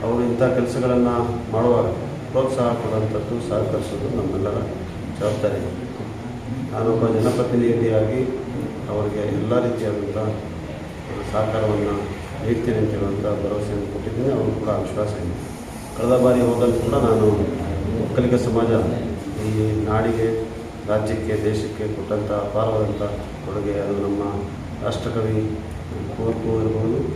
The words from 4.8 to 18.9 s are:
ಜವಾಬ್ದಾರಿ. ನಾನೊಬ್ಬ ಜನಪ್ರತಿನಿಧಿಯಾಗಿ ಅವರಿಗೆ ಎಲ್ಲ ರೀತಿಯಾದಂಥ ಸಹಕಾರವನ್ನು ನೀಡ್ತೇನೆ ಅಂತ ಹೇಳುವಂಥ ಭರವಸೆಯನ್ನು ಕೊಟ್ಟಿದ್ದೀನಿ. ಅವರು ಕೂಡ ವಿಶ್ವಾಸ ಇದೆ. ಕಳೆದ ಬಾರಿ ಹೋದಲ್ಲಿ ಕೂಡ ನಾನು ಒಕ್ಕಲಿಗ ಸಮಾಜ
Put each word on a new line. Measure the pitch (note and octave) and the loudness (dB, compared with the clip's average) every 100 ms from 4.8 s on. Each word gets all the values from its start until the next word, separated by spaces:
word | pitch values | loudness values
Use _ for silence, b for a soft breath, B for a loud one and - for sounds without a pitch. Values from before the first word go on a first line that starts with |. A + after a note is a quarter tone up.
| - - - - | -6 -8 -8 -2
ಜವಾಬ್ದಾರಿ. | G#2 B2 G#2+ - B2 B2 B2 - A2 - - - - B2+ A2+ | -2 0 0 0 -2 -6 -8 -8 -8 -8 -8 -8 -6 -6 -4
ನಾನೊಬ್ಬ | G#2+ A2+ A2+ A2+ A2 | 0 2 2 2 4
ಜನಪ್ರತಿನಿಧಿಯಾಗಿ | A2 - A#2+ A#2+ A#2 A2+ A2+ A2 A2 B2+ B2+ C3 - B2 - - - | 2 2 2 4 4 4 4 4 2 2 0 -2 -6 -6 -6 -6 -4
ಅವರಿಗೆ | G#2 G#2 G#2 G#2 | -2 0 0 0
ಎಲ್ಲ | G2+ G#2+ A#2+ A#2 | 0 2 2 2
ರೀತಿಯಾದಂಥ | G#2+ G#2+ G2+ F#2+ G#2 A2 G#2+ - D#2+ - - - - - G#2 - | 0 -2 -2 -2 -2 -2 -2 -6 -8 -8 -8 -10 -10 -8 -6 -2
ಸಹಕಾರವನ್ನು | G#2+ A2 A2 G#2+ G#2 G#2 G2+ G2+ - - - | 0 2 2 2 2 2 0 -2 -6 -8 -4
ನೀಡ್ತೇನೆ | A2 A2+ - A2 | 0 0 2 2
ಅಂತ | G#2+ G2 | 2 0
ಹೇಳುವಂಥ | G2 G2+ G#2 G#2 | -2 0 0 0
ಭರವಸೆಯನ್ನು | G2+ G#2 G#2 G#2 G2+ | 0 -2 -2 -2 -4
ಕೊಟ್ಟಿದ್ದೀನಿ. | G#2 A2+ A2 C3 C3+ | -4 -4 0 0 2
ಅವರು | A2 G#2+ | 0 0
ಕೂಡ | G#2+ G2 G2 | 0 0 -2
ವಿಶ್ವಾಸ | G#2 G#2 G2+ | -2 -2 -2
ಇದೆ. | F2 F2 - - - - - - | -4 -6 -8 -10 -12 -12 -10 -2
ಕಳೆದ | A#2 B2 | 2 6
ಬಾರಿ | B2 B2 A#2 | 6 6 4
ಹೋದಲ್ಲಿ | A#2 A#2+ A2 A2+ | 4 4 4 2
ಕೂಡ | - A#2+ | 4 6
ನಾನು | A2 G#2+ G2+ - - - - A2 A2+ A#2 | 6 6 4 0 -2 -4 -2 -2 0 0
ಒಕ್ಕಲಿಗ | C3 B2 B2 A#2 | 2 4 4 4
ಸಮಾಜ | A2+ A2+ A2 - | 2 2 2 2